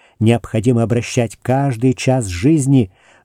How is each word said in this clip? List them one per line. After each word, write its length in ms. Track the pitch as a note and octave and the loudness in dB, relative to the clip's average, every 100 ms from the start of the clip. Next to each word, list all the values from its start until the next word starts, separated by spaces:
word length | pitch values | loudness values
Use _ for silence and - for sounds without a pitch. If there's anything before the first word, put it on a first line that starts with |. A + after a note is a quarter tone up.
| _ _ | _ _
Необходимо 640 | G#2+ A#2 - A2 G#2+ A#2 | 0 0 -2 -2 0 0
обращать 540 | A2+ A#2 - - A#2 - | 0 -2 -2 -4 -4 -6
каждый 580 | - B2+ C#3 A2+ B2+ B2 | -2 -2 -2 0 -2 0
час 320 | - B2+ G#2 | 0 0 -2
жизни 680 | F2 A#2+ D#3+ C3 C#3 G2+ _ _ _ | -2 0 2 2 2 2 _ _ _